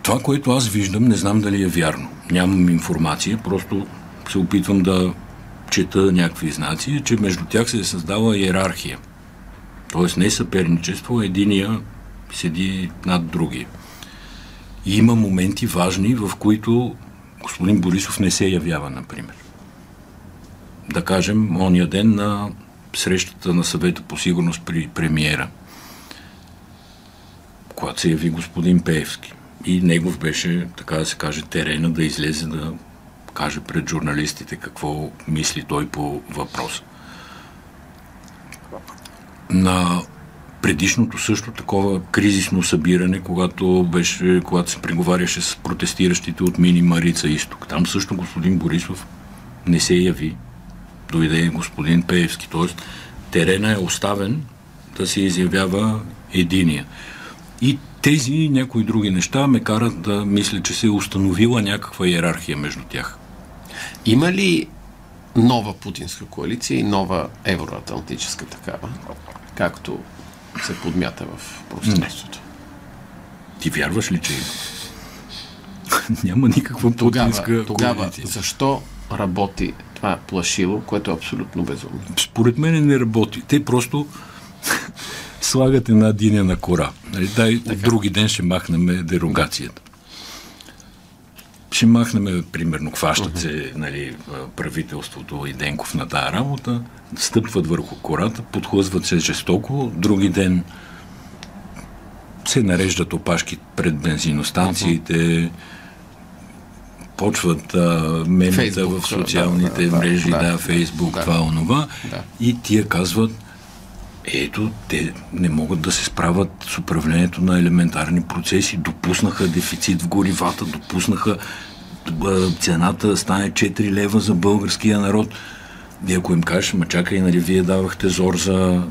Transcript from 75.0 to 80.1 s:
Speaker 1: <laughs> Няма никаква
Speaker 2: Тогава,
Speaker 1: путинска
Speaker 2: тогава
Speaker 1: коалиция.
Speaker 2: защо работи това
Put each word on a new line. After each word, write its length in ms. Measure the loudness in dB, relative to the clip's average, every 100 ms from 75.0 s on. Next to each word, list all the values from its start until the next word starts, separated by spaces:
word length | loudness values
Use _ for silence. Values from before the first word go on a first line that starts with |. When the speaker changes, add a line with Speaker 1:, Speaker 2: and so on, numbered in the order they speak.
| -18 -18 -16 -16 -16 -18 -18 -16 -2 -2 0 0
Speaker 1:
<laughs> 0 |
Няма 260 | 2 4 6
никаква 420 | 4 0 2 2 4
Speaker 2:
Тогава, 300 | 4 4 2
Speaker 1:
путинска 360 | 2 0 0 0
Speaker 2:
тогава 280 | 0 0 0
Speaker 1:
коалиция. 320 | -4 -6 -8
Speaker 2:
защо 540 | -4 -6 -2 0 0 -6 -16 -10
работи 640 | -2 -2 0 -2 -2 -4 -4 -16
това 240 | -4 -2